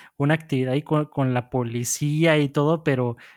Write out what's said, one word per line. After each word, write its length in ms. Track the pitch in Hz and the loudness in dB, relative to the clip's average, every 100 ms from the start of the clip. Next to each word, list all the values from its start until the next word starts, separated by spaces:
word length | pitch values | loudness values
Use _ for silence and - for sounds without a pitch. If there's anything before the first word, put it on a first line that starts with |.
| - - | -14 -2
una 180 | 143 | 0
actividad 380 | 160 160 131 127 | 0 0 -2 0
ahí 80 | 135 | -2
con, 240 | - 151 147 | 0 -2 -2
con 280 | - 131 | -2 0
la 160 | 123 120 | 0 -2
policía 880 | 131 120 120 120 - 147 151 165 151 | -4 -4 -4 -6 -4 -2 2 2 4
y 100 | 143 | 2
todo, 340 | 143 147 165 | 0 0 0
pero 320 | 160 131 123 117 - | 0 0 0 -4 -14